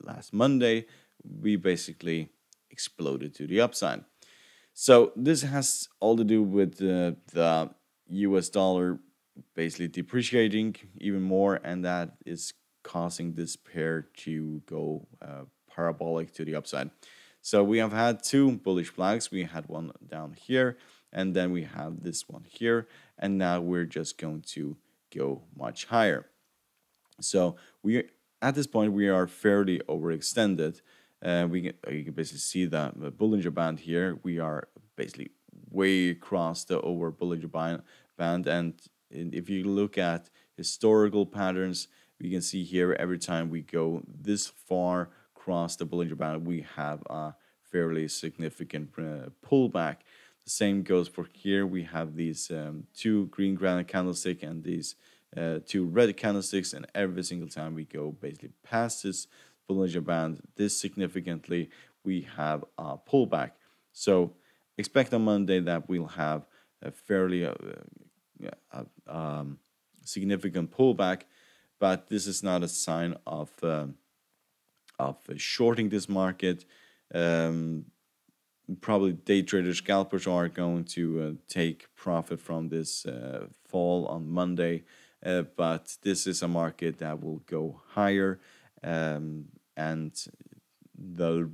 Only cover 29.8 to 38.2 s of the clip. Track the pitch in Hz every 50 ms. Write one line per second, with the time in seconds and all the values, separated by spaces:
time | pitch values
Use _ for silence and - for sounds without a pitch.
29.8 | - - 78 80 78 82 82 76 - - - 117 110 101 92 82 78 78 82 -
30.8 | _ _ _ _ _ _ _ - - 90 87 87 87 85 85 90 82 76 - _
31.8 | - - 71 76 73 78 69 80 78 - - 71 - - - 92 90 80 80 78
32.8 | 76 64 - - 80 71 64 - 107 110 110 101 87 87 73 85 82 80 82 78
33.8 | - 82 82 87 92 92 80 - - 90 85 82 80 80 76 71 - - - -
34.8 | _ _ _ - - - - - - - _ _ _ _ - - - - - 95
35.8 | 95 95 95 92 90 87 87 87 - - 101 90 85 82 87 - - - 92 80
36.8 | - 87 87 85 82 82 78 - 87 90 85 82 80 82 - 82 80 85 85 80
37.8 | - - - - _ _ _ -